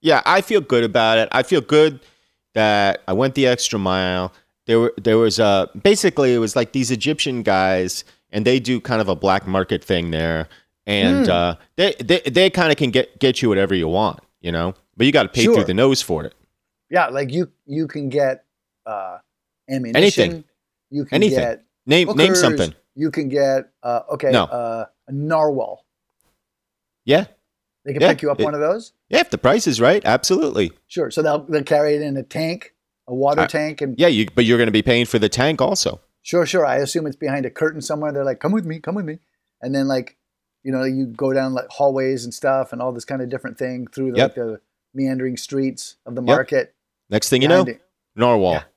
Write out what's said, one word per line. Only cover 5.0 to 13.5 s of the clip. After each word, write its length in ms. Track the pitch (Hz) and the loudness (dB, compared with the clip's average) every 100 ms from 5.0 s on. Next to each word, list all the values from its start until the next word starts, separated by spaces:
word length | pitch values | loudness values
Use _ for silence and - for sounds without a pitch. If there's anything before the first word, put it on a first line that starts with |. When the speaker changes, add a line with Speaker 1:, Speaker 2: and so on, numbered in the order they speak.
| 107 110 | 2 4
Speaker 1:
was 200 | 113 101 | 2 2
a, 300 | 107 98 92 - | 2 2 0 0
basically, 520 | 196 208 190 156 135 | 2 2 0 2 2
it 40 | 123 | 2
was, 160 | 113 | 0
like, 180 | 127 117 | -2 -4
these 180 | 135 120 | -2 -2
Egyptian 520 | 123 135 151 - 123 | -2 -4 -4 -4 -4
guys, 600 | 107 95 95 92 92 - - _ _ | 0 2 2 0 -2 -6 -14 _ _
and 140 | 104 | -2
they 160 | 110 131 | 0 0
do 200 | 117 123 | 0 -4
kind 200 | - 113 | -2 -2
of 80 | 101 | 0
a 80 | 85 | 0
black 300 | 98 95 95 | 2 0 0
market 360 | 95 95 101 | -2 -2 -4
thing 280 | - 92 85 | -2 -2 -2
there. 380 | 80 82 80 80 - _ _ - | -2 -2 -4 -6 -14 _ _ -4
And, 400 | 104 - 277 233 | 0 2 2 2
Speaker 2:
Hmm. 60 | |
Speaker 1:
uh, 220 | 87 87 82 _ - | 2 0 -4 _ -2
they, 180 | 196 - | -2 -2
they, 220 | 117 175 | 0 0
they 300 | - 131 190 | 0 2 2
kinda 240 | 185 165 | 2 0
can 160 | 147 135 | 2 2
get, 280 | 120 - _ | 0 -2 _
get 240 | 139 - | 0 2
you 60 | |
whatever 260 | 123 | 0